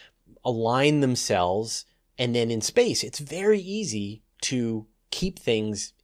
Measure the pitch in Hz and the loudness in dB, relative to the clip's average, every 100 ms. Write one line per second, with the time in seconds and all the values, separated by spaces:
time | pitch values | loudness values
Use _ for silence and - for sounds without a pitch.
0 | - _ _ - 127 113 113 131 147 151 | -20 _ _ -8 -4 0 2 4 4 4
1 | 131 120 - 98 87 98 113 - - _ | 2 0 2 2 2 0 -2 -8 -12 _
2 | _ - 123 120 117 113 - - 247 - | _ -4 0 0 0 -2 0 2 4 2
3 | 110 - 147 180 202 208 180 208 180 107 | -4 -8 -10 -2 2 2 2 -6 -4 -4
4 | 101 110 _ - - 127 117 110 - _ | -6 -10 _ -8 -4 -2 -2 -4 -8 _
5 | - - 190 - - 110 107 101 - _ | -12 -6 -6 -4 -2 0 0 -4 -8 _